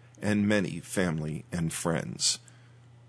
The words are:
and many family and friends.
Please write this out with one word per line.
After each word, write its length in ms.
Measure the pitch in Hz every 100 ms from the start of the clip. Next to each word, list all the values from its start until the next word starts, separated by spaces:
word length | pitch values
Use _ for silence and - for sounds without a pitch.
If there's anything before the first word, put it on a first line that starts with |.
| - -
and 260 | 104 104 104
many 320 | 104 90 87
family 640 | - - 92 80 78 78 -
and 220 | 87 82
friends. 640 | - 87 80 - - - - - - - - - -